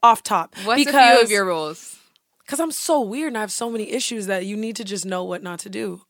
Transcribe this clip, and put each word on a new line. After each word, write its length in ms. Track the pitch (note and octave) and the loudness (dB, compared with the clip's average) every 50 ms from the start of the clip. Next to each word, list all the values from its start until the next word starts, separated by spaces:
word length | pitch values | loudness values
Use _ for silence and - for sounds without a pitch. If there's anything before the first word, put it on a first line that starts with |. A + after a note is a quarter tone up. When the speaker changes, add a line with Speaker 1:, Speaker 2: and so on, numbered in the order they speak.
| - | 8
Speaker 1:
Off 200 | A#3+ A3+ - - | 6 4 4 0
top. 320 | - G#3+ F#3 E3 - _ - F#3+ | -2 -2 -2 -2 -4 _ -10 -2
Speaker 2:
What's 160 | G3+ A#3 C4+ | 0 2 2
a 40 | C#4+ | 2
few 20 | |
Speaker 1:
Because 360 | C#4+ C#4 C#4 C4 A#3+ A#3+ A#3+ A#3 | 4 6 8 8 10 10 8 6
Speaker 2:
of 60 | A3+ | 4
your 140 | G#3+ G3+ G3 | 2 0 2
rules? 520 | F#3 F3 D#3+ D#3 D3+ D#3+ - - - - - _ _ _ _ _ _ _ _ _ | 0 -2 -2 -4 -6 -8 -12 -16 -20 -20 -20 _ _ _ _ _ _ _ _ _
Speaker 1:
'cause 120 | - - C#4+ | -10 -6 -4
I'm 120 | E4 E4 D4 | -4 -4 -4
so 280 | - - - E4 D4 | -8 -2 0 0 0
weird 280 | B3 G3 G#3 C4 D#4 D#4 | 0 -2 -4 -6 -6 -6
and 100 | B3 A3 | -4 -6
I 20 | |
have 120 | G#3+ G3+ - | -6 -6 -6
so 180 | - A#3 A#3 | -6 -6 -6
many 220 | A#3 A3+ G#3+ - - | -6 -6 -6 -4 -4
issues 340 | B3+ B3+ - A#3+ A3+ G3+ | -4 -4 -4 -6 -6 -4
that 200 | F#3+ G3 F#3 F3+ | -4 -4 -4 -4
you 100 | F#3+ G#3 | -6 -6
need 180 | G#3 A3 A3+ A3+ | -6 -6 -6 -8
to 80 | - A#3 | -8 -10
just 200 | F#3+ G3 G3 F#3 | -10 -8 -8 -8
know 180 | F#3+ F#3 F3+ F3+ | -6 -6 -6 -6
what 200 | F#3 F3+ F3 - | -6 -8 -10 -10
not 160 | F3+ F3 E3+ | -12 -12 -12
to 80 | - - | -14 -12
do. 340 | F#3+ G#3+ A3+ G3+ F3 F#3 _ _ | -10 -8 -8 -8 -10 -12 _ _